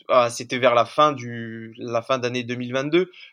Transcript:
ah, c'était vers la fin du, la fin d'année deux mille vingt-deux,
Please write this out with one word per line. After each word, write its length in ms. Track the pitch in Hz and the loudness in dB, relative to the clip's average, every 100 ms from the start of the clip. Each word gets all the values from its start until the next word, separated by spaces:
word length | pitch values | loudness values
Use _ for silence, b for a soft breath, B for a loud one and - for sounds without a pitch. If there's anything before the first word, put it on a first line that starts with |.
| - | 2
ah, 200 | 127 120 | 4 4
c'était 300 | 120 123 127 | -2 -6 2
vers 160 | 123 | 4
la 100 | 120 117 | 4 2
fin 260 | - 151 | 4 2
du, 600 | 135 120 117 113 113 113 117 | 2 -8 -10 -10 -12 -16 -12
la 240 | 120 117 | -6 -4
fin 160 | 113 131 | -2 -2
d'année 240 | 123 127 | -2 -4
deux 140 | 117 123 | -6 -8
mille 160 | 123 | -4
vingt-deux, 400 | 127 147 170 180 B B | -4 0 0 0 B B